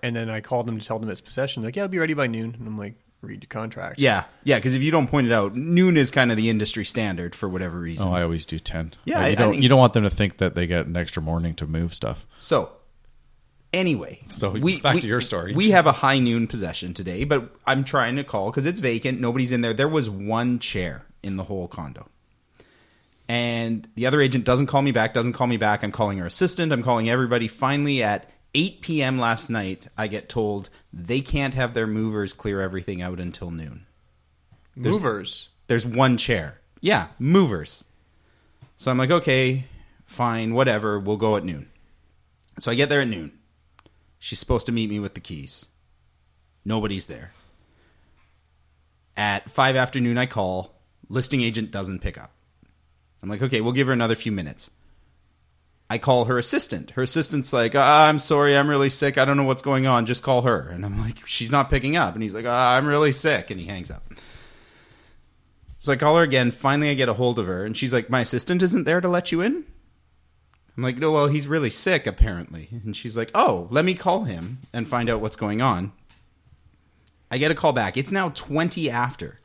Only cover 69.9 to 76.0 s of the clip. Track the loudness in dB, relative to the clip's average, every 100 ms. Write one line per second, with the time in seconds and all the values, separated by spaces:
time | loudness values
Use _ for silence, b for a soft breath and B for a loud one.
69.9 | _ _ _ _ _ _ _ _ -6 -4
70.9 | 0 2 4 4 2 0 0 0 -2 0
71.9 | 0 0 2 2 0 -8 -14 -14 -12 -10
72.9 | -10 -8 -6 -2 2 4 2 0 0 0
73.9 | 0 0 0 -2 -6 -10 -12 -10 -8 -4
74.9 | -2 0 -2 -2 -4 -4 0 0 0 -4
75.9 | -10